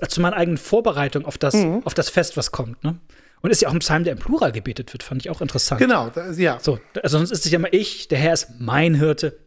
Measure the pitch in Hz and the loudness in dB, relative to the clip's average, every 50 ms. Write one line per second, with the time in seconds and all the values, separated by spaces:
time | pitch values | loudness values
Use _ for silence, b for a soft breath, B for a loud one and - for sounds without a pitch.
0 | - - - 175 175 175 208 185 175 175 165 139 - - 208 233 226 226 147 143 | -2 -4 0 0 2 2 2 2 0 0 0 -2 0 2 2 2 2 2 0 0
1 | 143 131 - 143 - 147 - - - 139 208 214 190 160 175 233 - - - 170 | -2 0 -2 -4 -4 -6 -4 -2 0 2 4 4 4 2 0 -2 -4 -2 -2 -2
2 | 165 - - 180 170 - - 143 - - - - 120 117 - - - 156 170 - | -2 0 0 0 0 0 -2 -4 -4 -4 -4 -6 -6 -8 -8 -6 -4 -4 -4 -4
3 | - b b b b b b b - 190 220 - - 131 143 175 - - 156 160 | -10 b b b b b b b 0 2 2 2 2 2 0 0 0 2 0 2
4 | 170 175 135 - - - 285 320 202 139 110 113 - 123 - - 117 - - 123 | 2 0 -2 -2 -2 -2 0 2 2 0 0 -4 -6 -8 -8 -8 -10 -12 -12 -14
5 | - - 135 131 - - 160 - - 139 - 135 - - 139 120 127 123 233 160 | -12 -8 -8 -8 -6 -6 -6 -6 -6 -4 -2 -2 0 0 2 2 4 4 4 2
6 | 117 113 - 165 175 185 165 175 180 156 120 - - 151 131 107 - _ - - | 0 -2 -6 -8 -8 -6 -2 0 2 2 2 0 -2 -2 -2 -2 -6 _ -8 -4
7 | - 135 147 156 170 190 240 - - 156 165 170 175 180 - 202 208 - - - | 0 2 2 2 2 0 0 -2 0 0 0 0 2 2 2 2 2 -2 -6 -10
8 | - - 151 131 151 165 165 156 - - 117 120 120 113 131 147 165 170 156 143 | -4 -2 0 2 2 2 2 0 -2 -6 -10 -8 -4 0 2 4 4 4 4 4
9 | 151 156 147 - 165 147 - - - | 4 2 2 0 -2 -6 -6 -8 -18